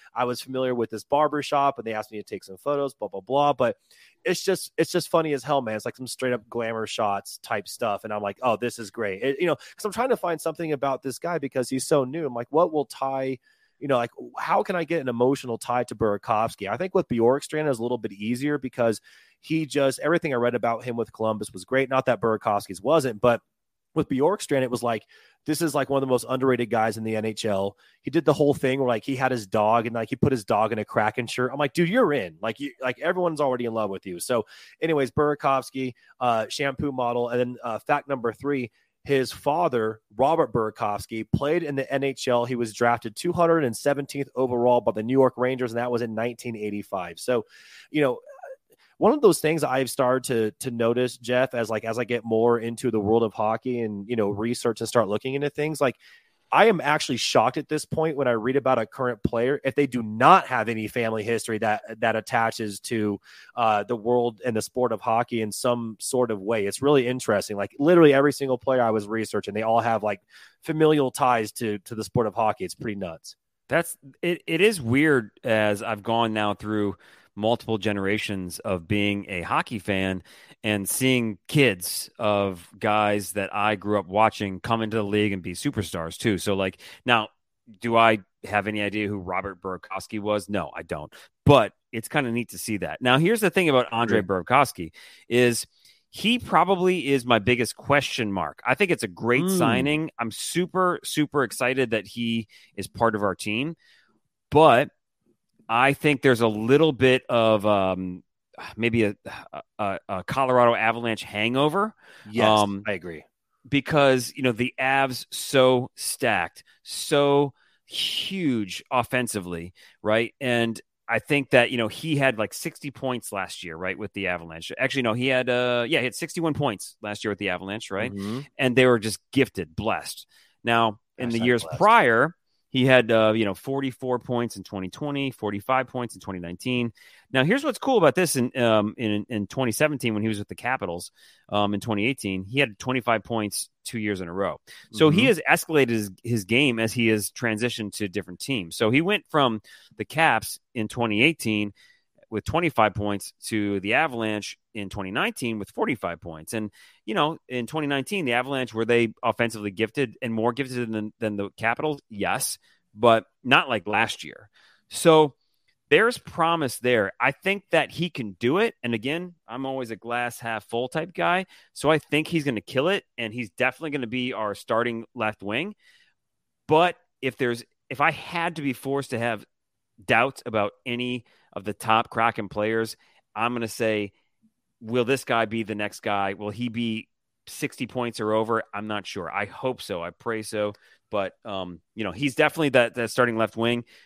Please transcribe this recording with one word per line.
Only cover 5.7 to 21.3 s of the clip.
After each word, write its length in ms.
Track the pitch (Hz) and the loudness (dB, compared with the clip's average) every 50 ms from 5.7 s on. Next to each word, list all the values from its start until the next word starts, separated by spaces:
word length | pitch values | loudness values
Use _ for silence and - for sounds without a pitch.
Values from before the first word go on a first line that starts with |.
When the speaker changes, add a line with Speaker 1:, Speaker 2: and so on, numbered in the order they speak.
| 110 | -4
Speaker 1:
It's 80 | 110 - | -4 -6
like 140 | 120 - - | -8 -8 -8
some 100 | 131 120 | -10 -12
straight 240 | - - 131 127 | -8 -4 -2 -2
up 160 | 123 117 - 120 | -2 -2 -4 _
glamour 380 | - 117 117 113 113 113 110 101 | -6 -4 -4 -4 -4 -4 -6 -6
shots 520 | - - 113 104 98 98 - - - - | -2 -2 0 0 0 -2 -4 -8 -14 -18
type 280 | - - 117 104 95 - | -8 -6 -4 -4 -4 -8
stuff. 380 | - - 120 113 101 98 - | -8 -4 -2 -2 -2 -4 -4
And 80 | 107 107 | -6 -6
I'm 80 | 107 | -4
like, 160 | 104 101 98 - | -4 -4 -6 -2
"Oh, 140 | - 127 110 | 0 0 0
this 240 | 101 120 120 - - | 0 -2 -4 -6 -6
is 100 | 113 95 | -10 -12
great." 320 | - 113 113 101 92 95 | -8 -6 -4 -4 -4 -2
It, 200 | 117 135 139 135 | -2 -2 -2 0
you 60 | 180 175 | 0 0
know, 100 | 147 - | 0 -2
'cause 260 | - - - - - | -4 -12 -14 -8 -8
I'm 80 | 214 | -6
trying 180 | 185 220 240 269 | -4 -2 0 0
to 60 | 240 - | 0 0
find 220 | - 175 165 156 | 0 -2 -4 -2
something 320 | - 160 156 - 170 156 | -4 -4 -4 -4 -4 -4
about 320 | 151 131 139 139 135 123 - | -2 -2 -2 -2 -2 -4 -4
this 160 | 139 120 - | -8 -8 -6
guy 200 | - 170 175 160 | -6 -6 -4 -4
because 300 | 139 131 - 139 123 - | -4 -4 -2 -4 -2 -2
he's 160 | 135 131 - | -2 -4 0
so 200 | - 160 147 131 | 2 2 2 2
new. 200 | 127 139 170 160 | 0 -2 -6 -6
I'm 80 | 135 123 | -6 -6
like, 140 | 120 120 - | -6 -8 0
"What 200 | 135 156 175 175 | 2 4 4 4
will 140 | 156 151 139 | 2 -2 -4
tie, 540 | - - - 135 135 135 135 135 135 131 123 _ _ _ _ _ _ _ _ | -4 -6 -6 -6 -4 -4 -4 -4 -4 -6 -8 _ _ _ _ _ _ _ _
you 80 | - 139 | -2 0
know, 100 | 139 120 | 0 0
like, 120 | 120 120 - - 127 120 - - | 0 -2 -6 -12 -18 -14 -10 -8
how 240 | - - 170 202 214 | -2 0 0 0 0
can 120 | - 190 | 0 -2
I 100 | 175 170 | -4 -2
get 160 | 143 170 165 | -2 -2 -2
an 60 | 135 131 | -2 -2
emotional 520 | 120 117 123 127 143 135 - 123 113 113 | 0 2 2 2 2 0 -2 -6 -8 -6
tie 240 | - - 123 123 123 | -4 -2 -2 -2 -2
to 120 | - 120 | -2 -2
Burakovsky?" 720 | 107 113 107 101 101 - - 113 107 110 117 - - 101 95 | -2 0 0 0 0 0 0 0 0 0 -2 -4 -6 -6 -6
I 100 | 107 127 | -4 -4
think 180 | 180 190 - | -4 -2 0
with 120 | 190 170 - | 0 0 0
Bjorkstrand 640 | 127 117 113 120 131 143 - - - 151 156 151 | 2 4 4 4 4 2 0 -4 -4 -2 -2 0
is 80 | 131 110 | -2 -2
a 40 | 113 | -2
little 160 | 120 123 117 | -4 -4 -4
bit 120 | 107 107 | -6 -10
easier 460 | 104 101 104 110 123 123 139 147 147 143 | -10 -6 -4 -4 -4 -2 -2 -2 -2 -4
because 440 | 123 127 - - 120 117 107 - - - - - _ _ _ _ | -4 -6 -2 0 0 2 0 0 -6 -16 -20 -20 _ _ _ _
he 280 | - - 160 160 156 139 | -8 -4 -2 -2 -2 -2
just, 320 | - 147 139 135 127 - | 0 0 2 2 0 0
everything 340 | - 147 170 170 - 156 135 | 0 0 0 0 0 0 0
I 40 | 120 | 0
read 180 | 120 120 117 | 0 0 0
about 280 | 120 101 117 117 113 120 | 0 0 -2 -2 -4 -6
him 120 | 127 117 | -6 -6
with 180 | 117 113 - - | -4 -6 -6 -6
Columbus 400 | - 110 110 | -4 -2 -2